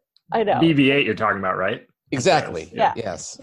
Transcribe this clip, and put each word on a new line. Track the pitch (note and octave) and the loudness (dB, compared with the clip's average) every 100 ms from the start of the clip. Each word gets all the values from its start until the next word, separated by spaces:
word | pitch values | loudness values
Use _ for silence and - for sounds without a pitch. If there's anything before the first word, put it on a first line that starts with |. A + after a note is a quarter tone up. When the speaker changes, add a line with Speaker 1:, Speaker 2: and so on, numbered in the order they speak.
| _ _ - | _ _ -4
Speaker 1:
I | A3 | -2
know. | G#3 E3+ | 0 2
Speaker 2:
B | E3 | 4
B | C#3+ C3+ | 4 4
eight | C#3 A2 | 2 0
you're | |
talking | F#2 G#2+ G2 | 0 -2 0
about, | F#2 F#2+ | -2 -2
right? | F#2+ B2 - _ _ | -2 -4 -12 _ _
Speaker 3:
Exactly. | C#3 B2+ D#3 - E2+ D#2+ | -2 2 2 0 -8 -8
Speaker 2:
Yes. | A2+ F#3+ - A2 D#2+ - - | -2 0 0 -6 -10 -12 -8